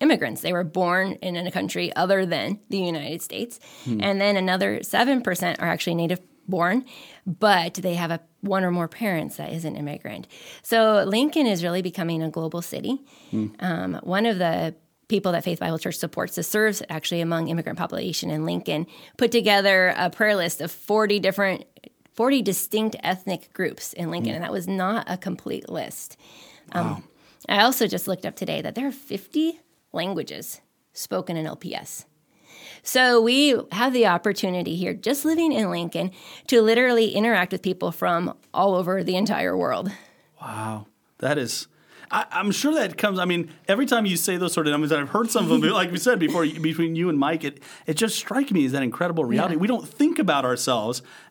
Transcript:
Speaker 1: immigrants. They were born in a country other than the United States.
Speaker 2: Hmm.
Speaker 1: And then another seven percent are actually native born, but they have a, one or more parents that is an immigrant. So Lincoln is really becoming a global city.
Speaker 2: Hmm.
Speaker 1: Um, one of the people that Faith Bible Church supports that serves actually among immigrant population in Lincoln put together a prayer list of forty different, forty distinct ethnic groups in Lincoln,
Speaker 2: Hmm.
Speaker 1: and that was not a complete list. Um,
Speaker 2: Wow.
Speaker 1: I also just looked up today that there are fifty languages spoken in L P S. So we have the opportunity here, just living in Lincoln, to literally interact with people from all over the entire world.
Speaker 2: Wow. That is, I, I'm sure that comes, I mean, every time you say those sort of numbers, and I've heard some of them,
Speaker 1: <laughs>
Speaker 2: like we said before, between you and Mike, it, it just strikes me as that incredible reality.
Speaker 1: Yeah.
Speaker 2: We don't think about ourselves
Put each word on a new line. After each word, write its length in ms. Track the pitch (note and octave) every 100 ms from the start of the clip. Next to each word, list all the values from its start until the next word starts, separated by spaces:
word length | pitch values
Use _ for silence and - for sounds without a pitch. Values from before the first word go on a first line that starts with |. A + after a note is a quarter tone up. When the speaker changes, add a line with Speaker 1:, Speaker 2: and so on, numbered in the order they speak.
Speaker 1:
immigrants. 400 | D4 B3+ B2+ -
They 100 | E3
were 140 | F3 F3
born 480 | F3+ F3 F3+ F#3+
in 240 | - F#3 F3
a 120 | F3+
country 460 | F#3 F#3+ - F3+ -
other 300 | F#3 G3 F#3
than 340 | D#3 G#2+ G#3 _
the 80 | G3
United 440 | F3+ D#3+ C#3 D#3+
States. 360 | - F#2+ A#3 - - - B2+
Speaker 2:
Hmm. 160 | A2
Speaker 1:
And 160 | G2+ F#3+
then 160 | G3+ G3+
another 480 | F#3 F#3 G3 G#3
seven 380 | - G3 B3 C4
percent 400 | G#3+ F3 F3 -
are 60 | E3+
actually 260 | E3+ - E3+
native 240 | E3+ F3+ - _ -
born, 340 | F3+ E3+ A#3 C4 - - - -
but 500 | E3 G#3+ F#3 E3+ F3+
they 180 | F#3 F3
have 160 | E3
a, 80 | E3 - _
one 240 | G3+ F#3+ F#3
or 60 |
more 180 | F3 E3
parents 480 | - A3 E3 D3+ -
that 160 | D3+
is 100 | E3
an 140 | D#3+ D3+
immigrant. 500 | D3 D3 - - F3+ - - -
So 440 | - A3+ A3 G#3+ G3
Lincoln 400 | G#3+ D4 D#4+ C4
is 160 | F3+
really 180 | E3+ F3+
becoming 400 | F3+ F#3 E3+ E3
a 80 | D#3+
global 320 | E3 D#3+ E3+
city. 400 | - - - C4+ - - -
Speaker 2:
Hmm. 180 | A2 G#2+ -
Speaker 1:
Um, 320 | F#3 E3+ F#3 E3
one 220 | - F#3+ A#3
of 120 | F#3+
the 380 | E3+ E3 E3 - _ _ _
people 240 | G3+ F#3
that 140 | E3+ F#3
Faith 160 | E3
Bible 180 | F3 D#3+
Church 160 | - E3
supports 400 | E3 - F#3+ -
that 80 |
serves 400 | E3 G#3+ A3 G#3 -
actually 320 | D#3+ - E3+
among 260 | E3 E3 E3
immigrant 300 | E3 - E3+
population 500 | E3+ - F#3+ D#3+ F3
in 160 | D#3 E3
Lincoln 420 | F3 F3 D#3 F3 - - -
put 160 | A#3
together 640 | A#3+ G#3 G3+ G3 F#3+ F#3 -
a 140 | F3+
prayer 260 | - G#3+ G3+
list 240 | E3+ -
of 100 | E3+
forty 500 | - - G#3+ G#3+ G#3
different, 440 | F#3+ F#3+ G3 F3+ - - - _ _
forty 280 | - B3 C#4
distinct 540 | G3 F3+ - G#3+ A3 -
ethnic 500 | E3 F#3 - E3+ -
groups 400 | - E3+ - -
in 160 | - E3
Lincoln, 200 | F3 F3
Speaker 2:
Hmm. 40 | -
Speaker 1:
and 80 |
that 80 | -
was 160 | F#3+ F3
not 380 | F#3+ F#3 A3 -
a 60 | F#3
complete 520 | G3 F3 - - -
list. 480 | E3+ - - - - - - - - -
Um, 140 | F3 E3+
Speaker 2:
Wow. 160 | G2+ - _ _ _ -
Speaker 1:
I 120 | G3+
also 220 | A#3 C4 G#3+
just 200 | F3+ G3
looked 180 | F#3 -
up 100 | -
today 240 | F3 D#3
that 140 | D#3+ A3+
there 120 | C4+
are 40 |
fifty 640 | - - G3 - D4+ D#4+ D#4+ _ _ _
languages 680 | - F3+ E3+ - D2 - - _ _ _
spoken 420 | - - F#3 - E3
in 100 | D#3+
L 120 | -
P 180 | - -
S. 300 | - - - _ _ _ _ - - -
So 380 | - B3+ B3+ A#3+
we 340 | A3+ C4 D4 A#3+ -
have 220 | F#3+ B3+
the 140 | B3+ G#3
opportunity 680 | F3 G#3+ F#3 F#3+ F3+ D3+ E3+
here, 180 | F#3
just 320 | - A3 C#4+ D#4
living 260 | D#4+ E4
in 180 | A#3 G3
Lincoln, 420 | F3 E3+ E3 F#3 - - - -
to 140 | A#3
literally 480 | A3 A#3 B3+ A#3 A3
interact 380 | G3 A3+ G#3 F3+
with 100 | F#3
people 300 | F#3 F3+ F3
from 440 | - F3+ E3+ F3+ - _
all 220 | - G3 F#3
over 280 | F3 F#3+
the 120 | F3 F#3
entire 400 | G#3 - - -
world. 360 | D#3+ G2+ G3 - - _ _ _
Speaker 2:
Wow. 460 | B2 A2 A2 G#2+ G#2 _ _ _
That 180 | B2+ D3+
is, 300 | A#2 - - _ _ - -
I, 160 | G#3 -
I'm 200 | F3+ G3+
sure 220 | - C#4+
that 240 | D#4 G3+ -
comes, 220 | G#3+ F#3+
I 60 | F3+
mean, 260 | F3 E3 - -
every 180 | G3+ C#4+
time 220 | A#3+ G3+
you 100 | E3+
say 180 | - F3+
those 140 | F3+
sort 120 | E3+ D3+
of 60 |
numbers, 200 | D3 D3+
and 80 | D3+
I've 100 | C#3
heard 200 | G#3 A#3
some 140 | - -
of 120 | -
them, 0 |
Speaker 1:
<laughs> 100 | D#3
Speaker 2:
like 200 | G#3 F3
we 80 | F3
said 180 | B3 G3
before, 280 | D#3 E3+ D#3
between 480 | D#3 D#3+ D#3+ E3 E3
you 120 | F3+
and 100 | D3
Mike, 240 | C#3 -
it, 180 | C#3+ - - - -
it 80 |
just 220 | D3+ A3 -
strikes 360 | - B3 C#4
me 140 | F#3 C3
as 60 |
that 100 | C#3
incredible 420 | B2+ - F3 E3+
reality. 300 | B2 - F#3
Speaker 1:
Yeah. 60 | D#3
Speaker 2:
We 60 | G#3
don't 200 | A3+ -
think 300 | - D4 E4
about 260 | F#3+ C#3+
ourselves 600 | B2+ B2+ - A#2+ G#2+ B2 - - -